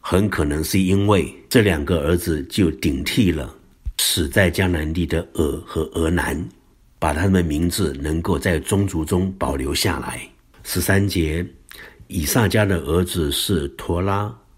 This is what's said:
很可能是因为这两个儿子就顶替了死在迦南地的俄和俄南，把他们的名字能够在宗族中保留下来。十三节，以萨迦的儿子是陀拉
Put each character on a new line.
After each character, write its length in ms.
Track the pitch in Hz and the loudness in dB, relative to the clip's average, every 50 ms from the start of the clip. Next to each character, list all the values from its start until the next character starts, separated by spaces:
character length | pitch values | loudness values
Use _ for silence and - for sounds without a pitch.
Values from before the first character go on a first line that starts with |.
很 280 | - - - 92 104 104 | -4 0 0 2 2 2
可 140 | - - 78 | 0 0 0
能 180 | 73 73 76 | 0 0 -2
是 160 | 80 - - 98 | -2 0 2 2
因 300 | 95 92 95 98 101 104 | 2 4 2 2 4 4
为 260 | 104 95 78 - - - - - | 4 4 2 -2 -6 -16 -12 2
这 120 | - 127 | 4 4
两 240 | 107 101 85 73 71 | 4 4 2 0 0
个 160 | 73 90 80 | -2 -2 0
儿 140 | 71 76 87 | 2 0 0
子 260 | 85 - 90 80 76 - | 0 0 -2 -4 -4 -4
就 260 | - - - 98 82 | -6 0 2 2 2
顶 300 | 78 - - 78 69 67 | 2 0 -2 -2 -2 0
替 300 | 73 - - - 113 90 | -4 -2 0 2 2 2
了 200 | 80 76 65 60 - - _ _ _ _ _ - - - | 2 0 -4 -10 -12 -18 _ _ _ _ _ -8 -4 -2
死 300 | - - - 104 - - | -2 -2 0 0 -2 0
在 220 | - 110 98 87 | 2 2 2 4
迦 180 | 80 - 95 92 | 2 2 0 2
南 220 | 87 80 76 78 80 | 0 0 -2 -2 -2
地 100 | 90 85 | -2 -2
的 220 | 76 80 82 85 - - | 0 -2 -4 -4 -4 -2
俄 220 | - 82 71 67 71 - | 0 0 0 0 -6 -8
和 160 | - - 80 78 - - | -6 -4 -4 -4 -4 -2
俄 140 | - 82 78 | -2 0 0
南， 400 | 85 85 69 - - 78 85 107 - _ _ _ _ _ _ _ _ _ | 0 0 0 -2 -4 -4 -6 -10 -12 _ _ _ _ _ _ _ _ _
把 140 | - 80 | -2 -2
他 100 | 76 76 | 0 0
们 100 | 87 98 | 2 4
的 100 | 95 92 | 4 4
名 260 | 87 82 73 76 85 87 | 4 2 0 0 0 0
字 240 | 82 - 98 78 67 67 | 0 0 -2 -2 -2 -4
能 220 | 69 76 78 82 | -4 -4 -2 -2
够 160 | 82 - 90 73 | 0 -2 -2 0
在 220 | - 101 87 78 | 0 0 0 0
宗 260 | - - 104 98 101 | 0 0 0 0 0
族 180 | 95 - 82 78 | 0 0 -4 -2
中 280 | - - 90 92 95 | 0 0 0 0 -2
保 240 | 95 - - 67 71 | -2 -4 -4 -4 -2
留 180 | 67 65 67 71 | -4 -4 -2 -2
下 240 | - - - 80 67 | -2 0 -2 -2 -2
来。 220 | - - - - - - _ _ _ _ _ - | -6 -8 -10 -12 -14 -16 _ _ _ _ _ -20
十 180 | - - - 95 | -12 -6 -4 -2
三 260 | 90 - 98 98 101 | 0 2 2 4 2
节， 380 | 101 - 92 80 78 76 82 92 110 - - - - - - - - - - - | 2 2 0 0 0 0 -2 -4 -6 -10 -20 -20 -20 -20 -20 -20 -20 -20 -20 -20
以 180 | _ - 87 76 | _ -6 -4 -2
萨 220 | 71 - 127 113 | 0 2 2 2
迦 180 | 95 87 113 104 | 4 4 2 2
的 140 | 98 95 85 | 4 2 -2
儿 200 | 71 69 80 87 | 0 0 2 2
子 300 | 92 92 - 90 80 71 | 2 0 0 -2 -2 -2
是 340 | 71 - - - 101 82 71 71 | -2 -2 -2 0 0 -2 -2 -4
陀 300 | - - - - 85 85 | -10 -12 -6 -4 -2 0
拉 320 | 92 98 98 101 104 104 - - _ _ _ | 0 0 0 -2 -2 -4 -8 -12 _ _ _